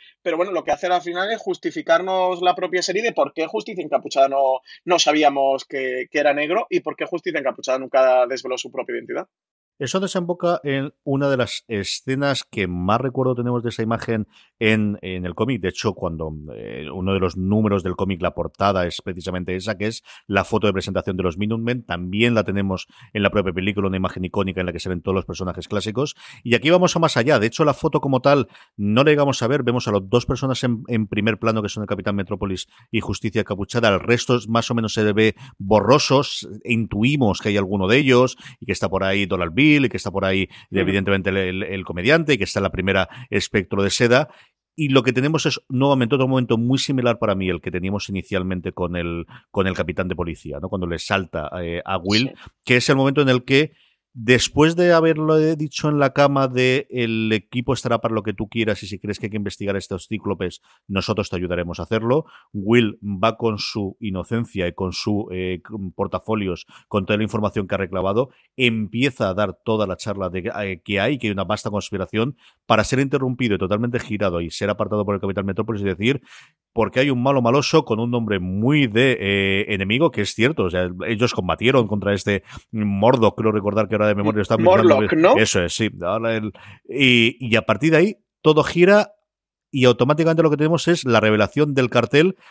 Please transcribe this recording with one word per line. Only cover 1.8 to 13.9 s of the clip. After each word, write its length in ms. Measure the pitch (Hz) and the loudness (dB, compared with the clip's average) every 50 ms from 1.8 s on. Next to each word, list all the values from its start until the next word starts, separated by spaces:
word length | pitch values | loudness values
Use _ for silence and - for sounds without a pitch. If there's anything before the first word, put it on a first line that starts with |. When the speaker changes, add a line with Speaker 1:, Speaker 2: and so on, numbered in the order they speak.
| - 165 165 170 180 190 190 185 185 185 185 175 | 0 2 2 2 2 0 0 0 2 0 0 0
Speaker 1:
la 120 | 180 180 180 | 2 0 0
propia 280 | 185 180 160 175 180 | 0 -2 -2 -2 -2
serie 180 | 170 - 180 208 | -2 -2 -2 -2
de 120 | 233 226 | -2 -2
por 200 | - - 143 - | 0 0 0 -2
qué 140 | - 165 160 | -2 -4 -6
Justicia 360 | 160 - 214 - 233 208 180 | -4 -4 -6 -6 -8 -8 -8
Encapuchada 460 | 151 147 139 131 - 139 - 139 135 139 | -4 -2 -2 -2 -2 -2 2 2 2 4
no, 320 | 139 139 135 131 131 131 - - - - - | 4 2 2 2 0 -2 -4 -10 -20 -10 -2
no 140 | 170 180 165 | 0 2 2
sabíamos 680 | - 156 151 151 151 147 139 139 135 135 135 135 - | 4 2 4 4 4 4 4 4 2 2 0 0 -4
que, 440 | - 143 135 131 127 127 127 127 - | -8 -8 -6 -6 -4 -4 -6 -6 -4
que 80 | - 151 | 0 2
era 160 | 147 147 143 | 2 2 2
negro 320 | 147 147 151 180 220 - - | 2 0 -2 -2 -2 -2 -2
y 120 | 185 170 | -2 -4
por 160 | - 156 143 | -2 -4 -8
qué 100 | - 156 | -8 -6
Justicia 340 | - 180 170 - 180 160 156 | -6 -6 -6 -6 -6 -6 -4
Encapuchada 380 | 139 131 113 - - - 131 131 | -4 -4 -4 -4 -4 -4 -4 -4
nunca 480 | 135 123 - 135 131 131 127 127 123 | -2 0 2 4 4 6 6 4 2
desveló 320 | 120 131 123 131 127 127 123 | 2 -2 -4 -6 -6 -8 -8
su 120 | - 123 | -8 -8
propia 260 | 127 135 - - 117 | -10 -10 -8 -6 -8
identidad. 320 | 117 117 - 113 147 185 - _ _ _ _ _ _ _ _ _ - | -8 -8 -8 -10 -10 -10 -12 _ _ _ _ _ _ _ _ _ -8
Speaker 2:
Eso 200 | 139 127 - 190 | -6 -4 -2 -2
desemboca 640 | 196 185 - 185 175 170 175 175 - 170 175 - | -2 -2 -2 -2 -2 -4 -4 -2 0 0 0 0
en 300 | - 147 139 135 135 151 - _ | -2 -2 -2 -2 -4 -6 -10 _
una 260 | - 147 139 139 143 139 | -4 -2 0 0 2 2
de 100 | 139 127 | 2 0
las 260 | 120 - - - - | 0 -2 -4 -10 -8
escenas 800 | - 113 101 95 - - - - 131 131 135 143 139 135 - - | -6 -4 -4 -4 -4 -6 -6 -4 -4 -2 0 0 0 0 -2 -4
que 240 | _ - - 95 90 | _ -4 -2 -2 -2
más 320 | 90 87 90 95 107 120 | -2 -2 0 2 2 2
recuerdo 340 | 127 135 123 131 127 127 127 | 0 -2 -2 0 0 0 0
tenemos 300 | 120 120 123 123 120 113 | -2 -2 -2 -2 -2 -2
de 60 | 117 | -4
esa 120 | - - | -4 -4
imagen 460 | 113 110 | -2 -2